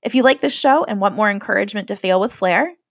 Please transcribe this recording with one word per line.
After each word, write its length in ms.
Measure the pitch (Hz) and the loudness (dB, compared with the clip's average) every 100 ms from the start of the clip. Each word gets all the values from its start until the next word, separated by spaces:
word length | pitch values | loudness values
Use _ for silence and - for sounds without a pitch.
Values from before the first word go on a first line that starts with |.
If 100 | - | -2
you 80 | 247 | 2
like 200 | 254 269 | 4 2
this 140 | 277 - | 0 0
show 280 | 277 277 | 2 2
and 180 | - 208 | 0 -2
want 140 | 196 196 | -2 0
more 160 | 214 | -2
encouragement 560 | 202 - 196 202 214 190 | -2 -2 -2 -2 -6 -8
to 80 | 202 | -6
fail 240 | 185 185 | 0 0
with 120 | 220 | 0
flair, 440 | - 185 180 311 349 _ | -2 0 2 0 -6 _